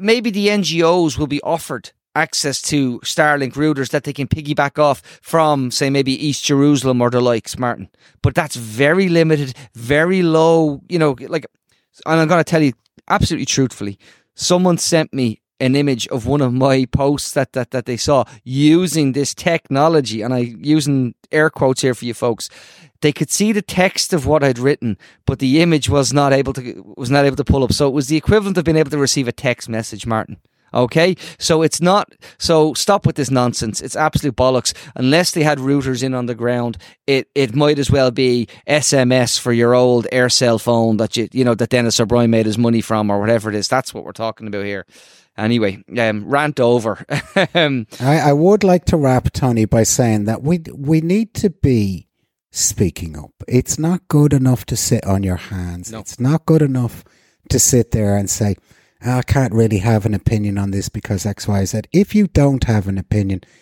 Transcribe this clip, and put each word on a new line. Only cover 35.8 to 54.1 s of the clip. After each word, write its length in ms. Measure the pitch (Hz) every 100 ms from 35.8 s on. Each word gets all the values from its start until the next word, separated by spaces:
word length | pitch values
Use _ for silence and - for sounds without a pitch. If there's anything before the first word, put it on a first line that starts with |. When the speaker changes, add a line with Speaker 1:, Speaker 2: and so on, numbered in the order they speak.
| 131 123
Speaker 1:
in 100 | 131
on 120 | 127 120
the 80 | 113
ground, 420 | 120 123 120 107 - _ -
it, 200 | 135 -
it 220 | 143 127 131
might 240 | 147 147
as 100 | 135
well 220 | 139 127
be 340 | 120 127 123 107 - -
S 240 | 147 -
M 180 | 139 123
S 260 | 127 120 -
for 160 | 123
your 220 | 117 120
old 320 | 123 123 120 -
Aircell 480 | 127 123 - 120 113
phone 380 | 117 117 113 107
that 180 | 110 -
you, 120 | 104
you 120 | 131
know, 120 | 123 113
that 140 | 113
Dennis 280 | 123 117 113
O'Brien 320 | 110 120 117
made 160 | 113 110
his 100 | 107
money 240 | 117 117
from 300 | - 110 104
or 80 | 101
whatever 320 | 107 117 107
it 60 | 104
is. 100 | -
That's 260 | 127 -
what 120 | 101
we're 80 | -
talking 340 | 101 113 - 110
about 180 | 101
here. 220 | 101 98 - - - _ _ -
Anyway, 460 | 110 120 101 95 - 120
um, 260 | 113 107 -
rant 320 | 139 147 139
over. 440 | 120 120 107 95 -
<laughs> 60 | 143 - 196 180
Um, 360 | 170 151 131 107 -
Speaker 2:
I, 320 | 131 156 143
I 20 |
would 300 | 143 180 208
like 220 | 196 180 -
to 100 | 165
wrap, 360 | 135 127 -
Tony, 320 | - 127 113
by 180 | 107 120
saying 440 | 110 - 117 107 104
that 160 | 113
we, 180 | 143 175 160
we 280 | - 139 160
need 340 | 165 202 220
to 160 | - 196
be 560 | - 139 117 98 85 - _ _ _ _
speaking 640 | - - - 92 - 82 76
up. 140 | - _ -
It's 280 | 123 - -
not 300 | 160 180
good 260 | -